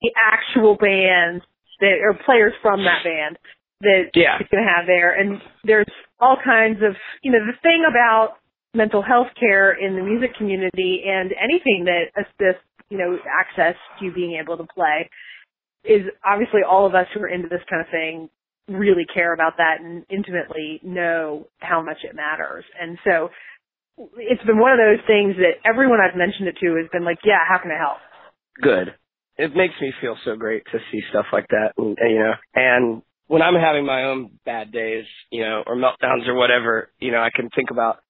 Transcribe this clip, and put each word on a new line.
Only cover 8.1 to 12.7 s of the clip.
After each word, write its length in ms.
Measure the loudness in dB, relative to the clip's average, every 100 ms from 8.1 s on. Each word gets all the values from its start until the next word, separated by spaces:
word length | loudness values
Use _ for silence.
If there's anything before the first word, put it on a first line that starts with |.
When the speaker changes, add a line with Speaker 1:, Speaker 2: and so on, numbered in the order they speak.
| 4 2 -2 _ _ _
Speaker 1:
mental 300 | -2 0 0
health 260 | 2 2 2 0
care 340 | 2 4 4 2
in 200 | -4 -4
the 60 |
music 300 | -4 -2 -4 -4
community 680 | -6 -4 -4 -4 -4 -4
and 280 | -4 -4 -4 -4
anything 480 | -2 0 0 0
that 240 | 0 0 -2 -6
assists, 480 | -10 -2 -2 -2 _